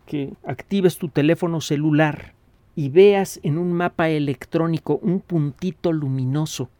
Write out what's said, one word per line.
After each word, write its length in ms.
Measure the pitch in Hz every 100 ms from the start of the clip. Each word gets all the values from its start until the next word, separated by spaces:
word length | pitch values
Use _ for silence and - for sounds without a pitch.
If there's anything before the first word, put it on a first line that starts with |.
| -
que 300 | 147 139 - -
actives 540 | 123 - 196 180 -
tu 100 | 165
teléfono 520 | - 147 165 175 165
celular 760 | - 147 156 151 156 147 - _ _ _ _ -
y 140 | 139
veas 500 | 156 202 196 185 -
en 160 | 160 151
un 160 | 180
mapa 360 | 175 175 - 160
electrónico 920 | 151 143 131 - 165 165 165 - 147
un 180 | 190 185
puntito 760 | - 170 147 - 185 - 180
luminoso 760 | 156 139 135 127 147 160 - 123